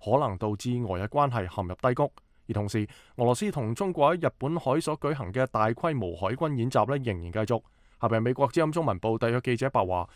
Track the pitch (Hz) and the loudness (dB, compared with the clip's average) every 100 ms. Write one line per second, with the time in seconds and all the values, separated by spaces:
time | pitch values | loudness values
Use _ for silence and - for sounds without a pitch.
0 | 101 135 131 95 107 101 123 123 110 90 | 2 2 2 -2 -2 -2 -2 -2 -2 -2
1 | 104 147 143 120 90 - 90 92 127 127 | 0 2 2 0 -4 -4 -6 0 0 2
2 | 147 - _ _ - 104 104 110 104 - | -2 -4 _ _ -6 -4 -2 -2 -4 -8
3 | - - 120 120 208 143 113 117 196 165 | -12 0 2 2 -2 -2 -4 -2 -2 2
4 | 143 175 143 - 135 170 131 151 156 151 | 2 4 -2 -2 -4 -2 0 -2 -2 -2
5 | 143 143 92 123 131 110 110 113 170 139 | -4 -4 -4 -2 0 2 0 0 -2 0
6 | 90 82 98 127 160 131 123 127 107 143 | -2 -4 -4 -2 -2 0 2 2 2 0
7 | 120 90 85 107 110 113 - _ _ _ | -2 -4 -4 -4 0 -2 -4 _ _ _
8 | 113 113 120 120 139 170 156 165 143 92 | 0 2 0 2 2 2 0 0 0 0
9 | 110 113 117 123 127 120 135 117 92 90 | 0 0 0 0 0 0 2 2 2 0
10 | 87 | -4